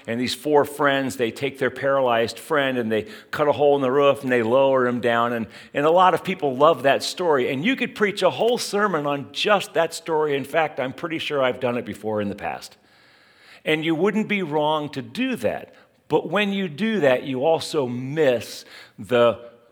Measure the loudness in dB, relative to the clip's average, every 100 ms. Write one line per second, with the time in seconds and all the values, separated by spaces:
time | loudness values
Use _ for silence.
0 | -8 -4 -4 -4 2 2 2 0 0 0
1 | -2 -2 -4 -2 -6 -2 -4 -2 0 2
2 | 2 2 0 -4 -2 0 0 -2 0 -2
3 | -4 -12 -8 0 0 4 4 4 2 4
4 | 4 2 0 0 4 4 4 4 2 0
5 | 2 2 2 -2 -6 -12 -10 0 2 6
6 | 6 4 -2 -4 -2 4 4 6 2 2
7 | 0 -2 0 2 0 -2 -2 -2 -4 -2
8 | -2 2 0 2 0 -2 -2 -2 0 0
9 | -2 -4 -6 -4 0 0 0 -2 -2 -4
10 | -4 -2 0 -2 -2 0 0 -2 -8 -6
11 | -8 -6 -4 0 0 0 -2 -2 -6 -8
12 | -4 -4 -4 -6 -8 -10 -14 -20 _ _
13 | _ _ _ _ -20 -8 -2 0 0 0
14 | 0 0 -2 -2 -2 -2 0 -2 -4 -8
15 | -10 -6 -6 -2 -4 -4 -10 -20 _ _
16 | -2 -2 0 -2 0 -2 -4 -4 -2 2
17 | 2 2 0 -2 0 0 -2 -4 -4 -6
18 | -4 2 2 2 -2 -14 -18 -20 -20 -16
19 | 0 4 4 2 -8 -20 _